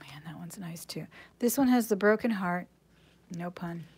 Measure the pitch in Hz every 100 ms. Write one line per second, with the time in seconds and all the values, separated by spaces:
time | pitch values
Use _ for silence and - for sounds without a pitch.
0 | - 143 156 147 170 208 170 165 - 165
1 | 160 - - - 240 233 262 254 226 202
2 | 208 214 233 208 185 180 180 _ _ _
3 | _ _ - 170 175 175 170 170 156